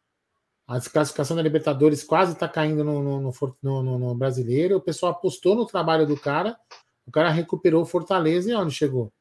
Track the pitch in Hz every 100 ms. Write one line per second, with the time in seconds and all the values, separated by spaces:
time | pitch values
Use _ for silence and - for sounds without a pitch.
0 | _ _ _ _ _ _ - 123 - 156
1 | 147 - 143 165 156 151 156 135 151 147
2 | - 160 185 160 160 165 156 151 151 147
3 | 143 139 135 - 139 - 135 135 127 127
4 | 123 120 135 127 117 131 180 196 - 156
5 | 175 170 185 - 180 220 214 185 160 160
6 | 147 143 143 147 202 233 _ - _ _
7 | - 151 170 160 165 160 180 160 165 180
8 | 160 190 156 175 196 233 170 135 147 131
9 | 107 _